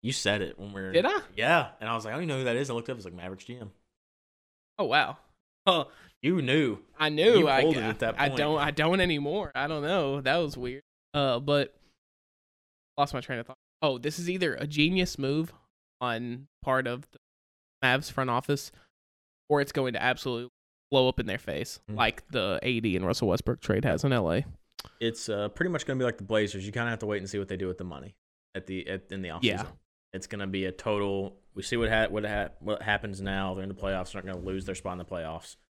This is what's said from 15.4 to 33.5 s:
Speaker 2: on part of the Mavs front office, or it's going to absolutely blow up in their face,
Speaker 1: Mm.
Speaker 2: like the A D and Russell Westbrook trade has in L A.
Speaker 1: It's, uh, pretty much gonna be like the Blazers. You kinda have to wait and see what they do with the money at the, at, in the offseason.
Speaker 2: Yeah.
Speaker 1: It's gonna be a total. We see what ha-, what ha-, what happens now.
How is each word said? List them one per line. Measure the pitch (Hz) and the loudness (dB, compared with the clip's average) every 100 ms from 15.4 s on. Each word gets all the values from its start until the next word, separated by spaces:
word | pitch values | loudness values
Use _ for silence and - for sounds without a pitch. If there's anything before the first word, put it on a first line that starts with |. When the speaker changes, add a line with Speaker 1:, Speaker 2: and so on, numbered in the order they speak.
| 165 - _ _ _ _ | -2 -8 _ _ _ _
Speaker 2:
on | 123 113 120 120 139 _ | -4 -2 -4 -8 -12 _
part | - 131 131 | 0 0 0
of | 123 139 | -4 -10
the | - _ _ _ _ _ _ | -20 _ _ _ _ _ _
Mavs | 131 127 151 | 2 2 0
front | - 131 | -4 0
office, | 120 - 143 - - _ _ _ _ _ _ _ | 0 0 -2 -4 -18 _ _ _ _ _ _ _
or | 147 | 2
it's | 139 | 2
going | - 131 | 0 -2
to | 117 | 0
absolutely | 123 127 131 120 123 _ _ _ _ | 0 0 -2 -6 -8 _ _ _ _
blow | 139 127 | 4 6
up | - | 2
in | 107 | -2
their | 98 | -4
face, | - 73 104 - - | -4 -4 -4 -10 -10
Speaker 1:
Mm. | 107 | 2
Speaker 2:
like | 113 - - | 2 2 -6
the | 135 95 90 | -2 0 0
A | - 120 | 0 0
D | 110 90 | 2 2
and | 92 | 2
Russell | 117 107 | 2 2
Westbrook | 90 - - | 2 0 -4
trade | - 101 139 | 0 2 2
has | 78 | 2
in | 139 | 2
L | 127 85 | 2 2
A. | 87 143 - _ - - _ | 0 -2 -10 _ -18 -18 _
Speaker 1:
It's, | 117 113 - | -4 -2 -4
uh, | 104 104 | -2 -4
pretty | - 180 | -2 -2
much | 160 - | -2 -4
gonna | 131 | 0
be | |
like | 123 117 | 0 -2
the | |
Blazers. | 98 110 104 95 98 | 0 2 2 -2 -6
You | |
kinda | 104 120 | -4 -4
have | 113 | -2
to | 107 | -2
wait | 104 | -2
and | 95 | -2
see | 104 | -6
what | 98 | -4
they | 95 | -4
do | 95 | -4
with | 90 | -4
the | |
money | 90 71 80 - _ _ _ | -8 -10 -14 -18 _ _ _
at | 95 95 | -14 -8
the, | 95 - | -8 -6
at, | 95 - | -8 -8
in | 95 | -8
the | 90 | -8
offseason. | 82 | 0
Speaker 2:
Yeah. | 110 98 110 - _ _ _ | 0 0 -6 -12 _ _ _
Speaker 1:
It's | 95 - | -12 -10
gonna | 104 98 | -8 -4
be | 95 95 | -2 -4
a | |
total. | 92 - 104 101 98 98 - _ | -4 -2 0 0 -2 -4 -10 _
We | - | -12
see | 123 120 | -4 0
what | 113 | 2
ha-, | 110 110 | 2 2
what | 104 | 0
ha-, | 104 104 98 - | -2 -2 -4 -6
what | 92 107 | -4 -4
happens | 107 104 110 95 | 0 0 -2 -6
now. | 98 98 95 | -4 -2 -2